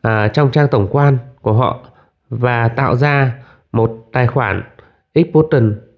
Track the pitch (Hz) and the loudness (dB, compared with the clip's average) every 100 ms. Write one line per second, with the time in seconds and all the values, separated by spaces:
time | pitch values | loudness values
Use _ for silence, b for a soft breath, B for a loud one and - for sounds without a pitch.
0 | 113 110 107 151 143 151 143 127 98 139 | 0 0 0 0 0 2 2 0 0 2
1 | 143 131 - - - 110 123 - - b | 2 0 -4 -8 0 0 0 -4 -14 b
2 | b _ _ 120 123 120 117 117 135 123 | b _ _ -4 -2 0 -2 0 -2 0
3 | 147 143 131 120 B B _ 113 113 - | 0 2 0 -4 B B _ -2 -2 -4
4 | - 131 123 135 110 95 110 - b b | -8 -2 0 0 -2 -4 -8 -20 b b
5 | _ 151 165 156 156 147 110 107 - | _ -2 0 0 2 2 0 -2 -12